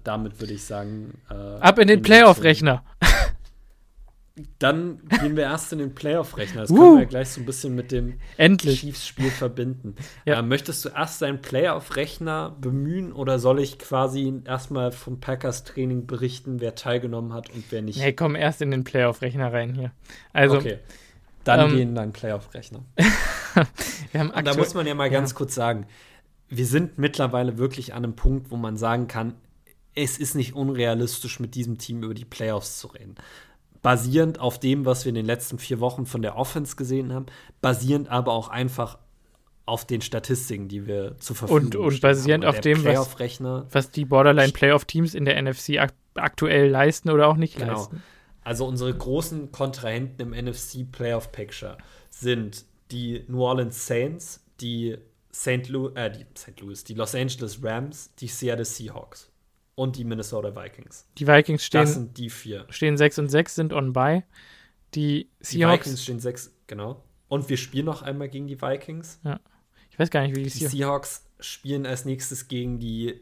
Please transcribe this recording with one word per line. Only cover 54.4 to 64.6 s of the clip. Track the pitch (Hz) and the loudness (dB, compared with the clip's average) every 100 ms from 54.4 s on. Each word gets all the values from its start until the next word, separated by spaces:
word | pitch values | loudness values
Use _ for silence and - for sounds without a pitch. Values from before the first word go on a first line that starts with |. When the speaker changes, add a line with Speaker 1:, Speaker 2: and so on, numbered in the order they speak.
| _ - | _ -14
Speaker 1:
die | 120 117 117 113 - _ _ | -8 -6 -6 -8 -14 _ _
Saint | - - 123 127 | -8 -4 -4 -4
Lou-, | 135 131 | -6 -6
äh, | 123 113 | -6 -8
die | 104 - | -8 -16
Saint | - - - | -20 -20 -20
Louis, | 98 98 | -18 -16
die | - | -12
Los | 110 107 | -8 -6
Angeles | 127 131 127 113 101 | -4 -6 -6 -10 -8
Rams, | 117 113 139 147 - _ | -6 -6 -8 -12 -20 _
die | 117 | -14
Seattle | - 123 117 | -6 -4 -4
Seahawks | 113 - 107 - - - - _ _ _ _ - | -6 -10 -14 -16 -18 -20 -20 _ _ _ _ -6
und | 131 127 | -6 -6
die | |
Minnesota | 117 113 107 110 101 | -6 -6 -6 -6 -8
Vikings. | 101 95 - - - _ - | -10 -16 -20 -20 -20 _ -2
Speaker 2:
Die | 143 | 6
Vikings | 147 151 151 | 6 6 0
stehen, | - 151 | 2 4
Speaker 1:
Das | 151 | 4
sind | 147 120 123 | 2 -6 -10
die | 117 | -12
vier. | - 110 98 - | -12 -14 -14 -14
Speaker 2:
stehen | - 156 147 | -2 0 4
sechs | 147 - | 2 2
und | 143 | 0
sechs, | 147 170 | 0 0
sind | - 160 | -2 -4
on | 151 135 | -2 -2
bye. | 127 135 170 - - - - | 0 2 0 -4 -14 -20 -20